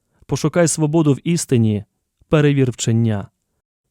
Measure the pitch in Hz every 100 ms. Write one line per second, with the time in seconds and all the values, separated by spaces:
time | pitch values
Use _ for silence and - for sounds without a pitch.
0 | _ _ - 143 156 175 170 - 151 165
1 | 147 131 170 170 - 123 110 104 - _
2 | _ _ _ 160 147 139 127 - - 113
3 | 117 104 - _ _ _ _ _ _